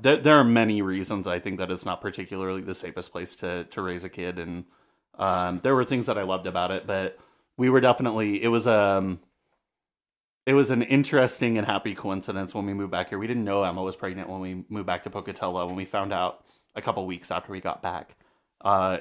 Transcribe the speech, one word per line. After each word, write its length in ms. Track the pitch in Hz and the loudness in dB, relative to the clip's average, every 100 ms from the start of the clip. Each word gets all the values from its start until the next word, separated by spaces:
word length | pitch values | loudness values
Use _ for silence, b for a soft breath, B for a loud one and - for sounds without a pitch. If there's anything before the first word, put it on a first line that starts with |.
th-, 220 | 127 151 | 4 6
there 140 | 143 151 | 8 8
are 60 | |
many 380 | 123 117 110 107 | 8 6 4 2
reasons 460 | 98 95 92 104 92 | 0 -2 -2 -4 -2
I 120 | 90 | -4
think 200 | 101 92 | -4 -4
that 100 | 92 | -4
it's 160 | 92 101 | -4 -4
not 160 | 87 | -6
particularly 600 | 101 95 92 95 95 95 | -6 -8 -10 -6 -4 -6
the 120 | 90 92 | -8 -10
safest 360 | 87 82 87 | -10 -10 -10
place 240 | 87 87 - | -10 -10 -8
to, 280 | 92 90 85 | -6 -6 -8
to 160 | - | -6
raise 220 | 92 90 | -6 -6
a 60 | 90 | -10
kid. 300 | - 90 87 | -8 -8 -8
And, 260 | 85 87 87 _ _ _ _ - | -8 -10 -12 _ _ _ _ -4
um, 400 | 95 90 90 90 | 0 0 0 0
there 140 | 127 131 | 2 2
were 100 | 120 | 2
things 220 | 131 113 | 0 0
that 100 | 104 | -2
I 60 | |
loved 240 | 95 95 92 | -2 -4 -4
about 240 | 87 90 | -2 -2
it, 160 | 92 - | -4 -4
but 320 | 98 95 - b b b - | -2 -4 -6 b b b 0
we 120 | 127 | 4
were 120 | 131 | 6
definitely, 600 | 123 123 127 110 107 101 | 6 4 2 0 0 2
it 60 | 117 | 2
was, 180 | 117 113 | 4 4
um, 540 | 110 101 98 95 87 _ _ _ _ _ _ _ _ _ _ _ _ - | 6 6 4 0 -6 _ _ _ _ _ _ _ _ _ _ _ _ 2
it 80 | 139 | 4
was 160 | 127 | 4
an 100 | 123 | 2
interesting 760 | 127 135 139 147 127 - 120 113 | 4 2 4 4 2 2 0 2
and 80 | 104 | 0
happy 260 | 101 110 | -2 -4
coincidence 640 | 95 101 95 92 98 92 110 | -6 -6 -6 -6 -6 -6 -6
when 100 | 98 | -6
we 80 | |
moved 180 | 98 98 | -6 -4
back 180 | 90 90 | -4 -4
here. 100 | 98 | -6
We 80 | 110 | -4
didn't 180 | 120 104 | -4 0
know 180 | 98 | 0
Emma 200 | 95 90 | 0 -2
was 120 | 95 92 | -6 -6
pregnant 340 | 98 92 87 | -8 -8 -10
when 100 | 95 | -10
we 220 | 92 92 87 | -10 -10 -10
moved 200 | 104 92 | -8 -6
back 160 | 87 | -6
to 60 | - | -6
Pocatello, 560 | 101 98 95 95 90 90 | -10 -10 -6 -4 -4 -4
when 80 | 92 | -6
we 100 | 95 | -6
found 260 | 104 98 | -4 -4
out 320 | 95 90 - _ _ _ - | -2 -4 -4 _ _ _ -8
a 60 | |
couple 240 | 104 101 92 | -6 -6 -6
weeks 240 | 90 - | -10 -8
after 200 | 87 - | -8 -8
we 100 | 95 | -8
got 200 | 92 - | -8 -6
back. 320 | 90 87 - _ _ _ _ _ | -6 -8 -12 _ _ _ _ _
Uh, 380 | 98 98 95 92 | 2 2 2 -2